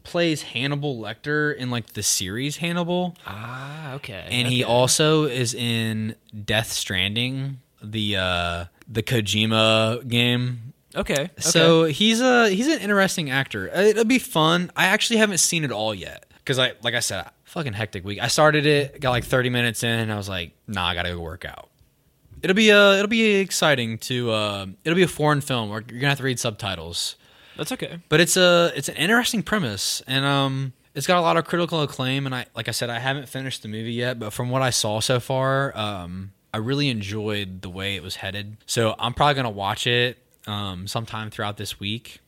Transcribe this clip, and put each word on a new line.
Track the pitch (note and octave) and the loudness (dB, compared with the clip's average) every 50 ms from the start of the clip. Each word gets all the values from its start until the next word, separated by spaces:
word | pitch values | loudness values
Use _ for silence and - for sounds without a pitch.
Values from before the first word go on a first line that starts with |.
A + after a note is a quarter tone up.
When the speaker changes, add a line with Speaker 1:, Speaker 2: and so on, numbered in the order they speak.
| - | -12
Speaker 1:
plays | - - F3 F3 E3 D#3 C#3+ - | -6 -2 0 0 0 0 -2 -4
Hannibal | - - A#2 B2+ C#3 D3 C#3+ C#3+ D3 C3 A2+ | -6 -4 -4 -2 -2 -2 -2 -4 -4 -4 -6
Lecter | G#2+ G2+ A2+ - - D3 D3 D3+ D3+ D3 C#3+ | -8 -10 -10 -8 -6 -2 0 0 0 0 -2
in, | - B2+ B2 | -4 -4 -4
like, | B2 A#2+ G#2+ - - | -4 -4 -6 -8 -8
the | G#2+ G2+ | -4 -2
series | - - - G2+ F2+ G2 A#2 C3+ D3 D3 | -2 -2 -2 -2 -4 -4 -4 -4 -6 -6
Hannibal. | - E3+ E3+ F3 F3 F3 E3 F3 F3+ F3+ F3 F3 - - | -4 -4 -2 -2 -2 -2 0 0 -2 -2 -2 -6 -10 -14
Speaker 2:
Ah, | - G2 G#2 A2 A#2 B2 C3 C3+ C#3 D3 D#3 D#3+ C#3 B2+ | -14 -14 -12 -12 -12 -12 -12 -12 -12 -12 -12 -12 -10 -12
okay, | C#3 - - G#2 F#2 D#2+ - | -10 -10 -10 -12 -10 -8 -4
Speaker 1:
And | A2 B2 B2 | -2 0 2
he | A#2+ B2+ B2 B2 | 2 2 2 2
Speaker 2:
okay. | A2 | 4
Speaker 1:
also | A#2 B2 B2+ B2 - - D#3 D3+ D#3 D#3 D3+ | 4 4 4 4 4 4 4 4 4 4 2
is | C#3+ A#2+ C3 B2 A#2 B2 | 2 0 0 -2 -2 -2
in | G#2+ A#2+ A#2+ A#2 A2+ A2+ A2 A2 A2 A2 A2 A2+ - _ _ - G#2+ G#2 | -2 -2 0 0 0 0 0 -2 -2 -4 -4 -6 -10 _ _ -16 -10 -4
Death | - A2 A2 A2 - | -2 0 0 0 -2
Stranding, | - - - - G2+ F#2 F#2 G2+ G#2 A#2 A#2+ B2+ C3 C3+ C3+ C#3 C3+ C3 _ _ _ _ | -4 -6 -4 -2 0 0 0 0 0 -2 -2 -2 -4 -4 -6 -6 -8 -10 _ _ _ _
the, | - G#2+ G#2+ A2 G#2+ G#2 G2+ | -12 -8 -4 -2 -2 0 0
uh, | F#2+ F#2 F#2 F2+ F2 F2 F2 E2+ F2 F2 - _ - - | 0 0 0 0 0 0 -2 -4 -6 -8 -10 _ -20 -16
the | - G#2+ A2+ G#2+ | -8 -6 -6 -2
Kojima | - C3 A#2 G#2 F#2+ F#2+ G#2+ A2 A2 A2 A2 A2 A2 A2 A2 A2 A2 A#2 B2 C3+ | 0 0 0 0 0 0 0 2 2 4 4 4 4 4 4 2 2 -2 -4 -4
game. | B2 A#2 A#2+ A#2+ A#2+ A#2+ B2 B2 B2 B2 A#2+ A2 B2+ - _ _ _ - | -2 0 2 2 2 2 0 0 -2 -4 -6 -10 -14 -18 _ _ _ -6
Speaker 2:
Okay, | D3 G#3 - F3+ | -6 -2 -2 0
okay. | C#3 C#3+ F3+ - - | -2 -2 -4 -6 -4
Speaker 1:
So | - E3 E3+ E3+ E3 E3 E3 E3 E3 | -2 2 4 6 6 6 6 6 4
he's | D#3+ D3 - G#3 A3 A3+ A3+ | 2 2 2 2 4 4 4
a, | B3+ B3+ B3 A#3+ A#3 G#3+ | 4 4 4 6 4 4
he's | F#3+ F#3 B3 | 2 2 2
an | D4+ E4 B3 | 2 0 0
interesting | - G3+ G#3 G3 F#3+ F#3 - F#3 D#3+ C#3 | 0 2 2 4 2 2 0 -2 -2 0
actor. | B2+ C#3 C3+ - - G#2 F#2+ E2+ G2 | 0 0 -2 -2 -4 -6 -6 -4 0
Uh, | E3 | 2
it'll | G3 G#3+ G3+ G#3 A#3 | 4 4 4 4 4
be | A3 C4 B3 | 4 4 2
fun. | - - - E3 D#3 D#3+ E3+ F3 F3+ E3 - | 2 2 2 4 4 4 4 2 0 -2 0
I | - E3 | 2 2
actually | F#3 G3+ G#3+ - - A#3 | 4 2 2 0 2 2
haven't | G#3+ A3 G#3 F#3+ | 4 4 4 2
seen | D3+ - - F3+ E3 D#3 | 2 0 2 2 0 0
it | C3 | -2
all | A2+ G#2 A2 A2 G#2+ | -2 -2 -2 -2 -2
yet | F#2 D#2 - - - - _ _ _ - | -4 -8 -12 -14 -16 -20 _ _ _ -4
'cause | - C#3 B2+ | -2 0 2
I, | B2+ A#2+ G2+ - | 0 0 -2 -4
like | A2 A#2+ A#2 | -4 -2 -2
I | A#2+ | -2
said, | - - G#2 F#2 E2+ - - _ _ | -2 -2 -4 -6 -8 -10 -14 _ _
fucking | - - F3 D#3 C3 G2 | -12 -8 -6 -6 -6 -4
hectic | G#2 A2 - - G2 F2 | -4 -6 -6 -6 -8 -8
week. | G2+ G2+ F#2 | -6 -6 -4
I | G#2 | -2
started | - - - D3+ D3+ D3+ D3+ C#3+ | 0 4 6 6 6 6 4 4
it, | D3+ D3 C#3+ C#3+ C#3 - - | 4 4 2 2 -2 -6 -4
got, | C#3+ B2+ | -2 0
like, | B2 A#2+ - | 0 0 0
thirty | - - C3 B2 B2+ | 0 2 2 2 2
minutes | B2 B2 A#2+ A#2+ G#2+ - - | 0 0 0 -2 -2 -2 -2
in, | A#2 A2+ A2+ | 0 0 0
and | A2+ A2 | 0 -2
I | G#2+ | -4
was | G#2 G2 | -6 -6
like, | G2 F#2+ F2+ F2 D2+ - _ _ | -6 -6 -8 -8 -10 -14 _ _
"Nah, | - G#2+ F#2+ F2 | -8 -4 -2 -2
I | E2+ F2+ | -2 -2
gotta | F2 F2 F2 | -2 -2 -4
go | F2 F2 | -4 -6
work | E2 D#2+ E2+ - - | -8 -10 -12 -12 -12
out." | - - - - - _ _ _ _ _ _ _ _ _ _ _ - - - | -14 -14 -16 -18 -20 _ _ _ _ _ _ _ _ _ _ _ -10 -4 0
It'll | - E3 F#3+ | 2 4 4
be, | G#3 A3 G#3+ | 6 8 8
uh, | G#3 G3+ G3+ G3+ G3 | 10 10 10 10 8
it'll | G3 G3+ | 6 4
be | G#3 A#3 A3+ A3+ G#3+ G3+ | 2 2 4 4 4 4
exciting | G3 G3 F3 - - F#3+ D#3 C#3+ B2+ A#2 A2+ A2+ G#2+ | 4 2 0 0 2 4 4 4 4 2 -2 -4 -6
to, | - - C3 B2 A#2+ A#2 | -6 -4 -2 -2 0 0
uh, | A2 G#2+ G#2 G#2 G2+ G2+ G2 F#2+ F#2+ - - | 0 0 0 -2 -2 -4 -8 -10 -12 -6 -2
it'll | D#3 E3+ | 0 4
be | F#3 F3+ | 4 4
a | |
foreign | D3+ - - D3+ D3+ D3 C#3+ | 2 2 2 2 2 2 2
film | C3+ - C3+ A#2+ A2 G2+ | 0 -2 -2 -2 -2 -4
where | G#2 A2 | -6 -8
you're | G#2+ A#2+ A2 A#2+ | -10 -10 -6 -2
gonna | C3+ C#3+ | 0 0
have | C#3 C3+ | 0 0
to | C3+ | 0
read | C3+ B2 A#2 | -2 -2 -2
subtitles. | - A#2+ G#2+ - - G2+ F#2+ E2+ D#2+ E2+ E2+ - - - - _ _ _ _ _ - - - | -2 -4 -4 -4 -6 -6 -6 -6 -8 -8 -6 -6 -6 -6 -8 _ _ _ _ _ -20 -16 -12
Speaker 2:
That's | - - - C4 | -10 -8 -8 -8
okay. | - - - - E3+ - | -8 -8 -10 -12 -12 -4
Speaker 1:
But | - D3+ D#3+ | 0 0 0
it's | F3 E3 - | 2 2 2
a, | F#3+ F3+ F3+ F3 E3+ E3+ E3 - | 4 6 6 6 6 4 2 0
it's | C#3+ C#3 | -4 -8
an | - C#3+ | -6 -4
interesting | - D3 F#3 A3+ B3 A#3 - - G#3+ D#3 | -2 0 2 2 2 2 0 -2 -4 -2
premise, | - G#3 G#3+ E3 A#2 G2+ F#2+ - - - - - | -2 -2 -2 -2 -2 -4 -4 -4 -4 -4 -6 -4
and, | - C3 C3+ C#3 | -2 -2 0 2
um, | C#3 C#3 C#3 C#3 C3+ C3+ C3+ C3+ C3 - _ _ _ - | 2 2 2 0 0 -2 -2 -4 -6 -8 _ _ _ -10
it's | D3+ C#3 | -4 0
got | - F3+ F3+ | 2 2 4
a | |
lot | E3 E3 E3+ | 4 4 2
of | E3 D#3+ | 2 0
critical | - - E3+ F3 D#3 F3 D#3+ | 0 -2 -2 -2 0 0 -2
acclaim, | D3 C3 - - B2+ B2+ C3 C#3 C#3 | -2 -2 -2 -4 -2 -2 -2 -2 -2
and | C3+ C3 | -4 -6
I, | B2 A2+ - - | -8 -8 -10 -10
like | A2+ A#2 | -10 -6
I | C3 | -6
said, | A2+ - B2 A#2 | -4 -4 -4 -4
I | A#2 A2+ | -4 -4
haven't | A#2+ C3+ C#3 D3 B2+ A#2+ | -4 -4 -4 -4 -6 -10
finished | - C3 C3 C3 B2+ - | -10 -10 -8 -8 -10 -10
the | - | -10
movie | G#2+ G#2+ A2 A2+ A#2 A#2 | -10 -10 -8 -8 -6 -4
yet, | A#2 A#2+ B2 B2+ A#2 | -4 -4 -4 -4 -6
but | A2 G#2+ | -8 -8
from | - - B2 B2 | -6 -6 -4 -2
what | B2 C3 | -2 0
I | C3 B2+ | 0 0
saw | A#2 - B2+ A2 G#2+ A2 | 0 0 0 0 -2 -2
so | - - C3 B2 | 0 0 0 0
far, | - - C3+ C3 C3 C3+ C3+ C3+ C#3 C#3 - | 0 -2 -2 0 0 0 0 0 0 -2 -4
um, | G#2+ G#2+ G#2 G#2 F#2 F2 E2+ F2+ F#2 G2 G2 - _ _ _ - | -6 -6 -6 -6 -8 -8 -10 -10 -10 -12 -12 -14 _ _ _ -6
I | |
really | A2 A2 A#2+ C#3 C#3+ D3 C#3 | -4 -2 -2 0 0 0 0
enjoyed | B2 G#2+ G2+ F#2+ G#2 A2 G#2 G#2+ G#2+ G#2 G2+ F#2+ F#2 F#2 | -2 -2 -4 -6 -6 -4 -4 -4 -4 -4 -4 -6 -10 -12
the | F#2+ F#2+ | -12 -10
way | F2 F#2+ G2 G2+ G2+ | -8 -6 -6 -4 -6
it | F#2 D#2 | -6 -8
was | F#2+ - | -10 -10
headed. | - - G2 F#2+ G2+ G#2 G#2 G#2+ - _ | -10 -8 -8 -8 -8 -10 -12 -14 -14 _
So | - - - A#2 A2 - | -4 0 2 2 2 0
I'm | - - C3+ A#2+ | -2 -4 -2 2
probably | - D3 D3 C#3+ | 4 4 4 4
gonna | C#3 B2+ A2+ | 2 0 -4
watch | G#2 G2 G2 G2 A2 - - | -4 -4 -4 -4 -4 -2 0
it, | B2 A#2+ A#2+ B2 B2 A#2 _ _ _ _ _ - | 0 2 2 2 0 -2 _ _ _ _ _ -12
um, | - G#2 G#2 G2+ G2 F#2 F2 F#2+ | -10 -8 -6 -6 -6 -8 -8 -8
sometime | G2+ - A#2+ A2+ - - A2 A2 G#2+ | -6 -6 -6 -6 -6 -8 -10 -10 -8
throughout | - - A2 G#2 G#2 | -6 -6 -6 -4 -6
this | - G#2 - - - | -6 -10 -10 -10 -8
week. | G2+ G2+ A2 A#2+ - - - - _ | -6 -6 -6 -6 -8 -14 -20 -20 _